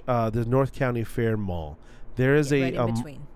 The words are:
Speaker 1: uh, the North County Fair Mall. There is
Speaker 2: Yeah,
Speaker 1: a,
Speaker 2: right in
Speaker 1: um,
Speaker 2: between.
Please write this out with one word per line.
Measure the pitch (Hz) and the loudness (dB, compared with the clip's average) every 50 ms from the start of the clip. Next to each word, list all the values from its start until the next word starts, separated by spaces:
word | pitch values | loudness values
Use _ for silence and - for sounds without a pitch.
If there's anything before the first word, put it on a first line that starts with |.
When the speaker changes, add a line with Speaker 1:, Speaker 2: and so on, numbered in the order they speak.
| - | -2
Speaker 1:
uh, | - 120 117 113 110 | 0 0 2 2 0
the | 107 120 113 | 0 0 0
North | 117 123 135 135 127 - | 2 4 2 2 2 0
County | - 139 123 120 117 110 | -2 0 0 0 -2 -4
Fair | - - 127 117 113 110 | -4 -2 0 2 2 2
Mall. | 107 101 92 87 85 78 73 73 - - - - - - - - | 0 0 -2 -4 -4 -6 -8 -12 -14 -18 -20 -16 -14 -12 -10 -2
There | - 131 131 143 | 2 4 4 6
is | 151 147 135 | 4 4 4
Speaker 2:
Yeah, | 147 | 2
Speaker 1:
a, | 139 131 | 2 2
Speaker 2:
right | 127 - | 0 0
in | 123 | 0
Speaker 1:
um, | 120 113 113 | 0 0 0
Speaker 2:
between. | 113 120 - - - 147 - - | -2 -4 -6 -10 -14 -14 -14 -10